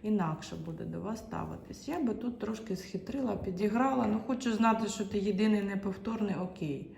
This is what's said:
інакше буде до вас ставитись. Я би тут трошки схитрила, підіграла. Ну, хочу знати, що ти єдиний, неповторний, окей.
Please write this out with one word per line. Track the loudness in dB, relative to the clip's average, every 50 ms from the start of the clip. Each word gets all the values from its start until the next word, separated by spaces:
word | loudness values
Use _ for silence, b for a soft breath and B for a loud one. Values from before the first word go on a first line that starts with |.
| 0
інакше | 2 2 4 4 2 0 -2 -6 -8 -8 -8 -6
буде | -6 -8 -6 -6
до | -6 -6 -4
вас | -4 -4 -4 -6
ставитись. | -6 -8 -6 -6 -6 -6 -6 -8 -10 -12 -14 -10 -6 -4
Я | -2 0
би | 2 2 0
тут | 0 -2 -4 -4 -2
трошки | -4 -4 -4 -4 -4 -4 -6
схитрила, | -6 -6 -6 -6 -6 -6 -4 -4 -2 0 0 0
підіграла. | 0 -2 -2 -2 2 2 2 4 4 4 4 4 4 4 4
Ну, | 2 2 0 0
хочу | -2 0 0 0 4
знати, | 6 6 6 6 4 2 0
що | -2 -2 -2
ти | 0 0 0
єдиний, | 2 2 4 4 6 6 6 4 4
неповторний, | 2 0 -2 -2 -2 -4 -4 -4 -4 -2 0 0 0 0
окей. | 0 -2 -4 -4 -4 -4 -2 -2 -4 -6 -10 B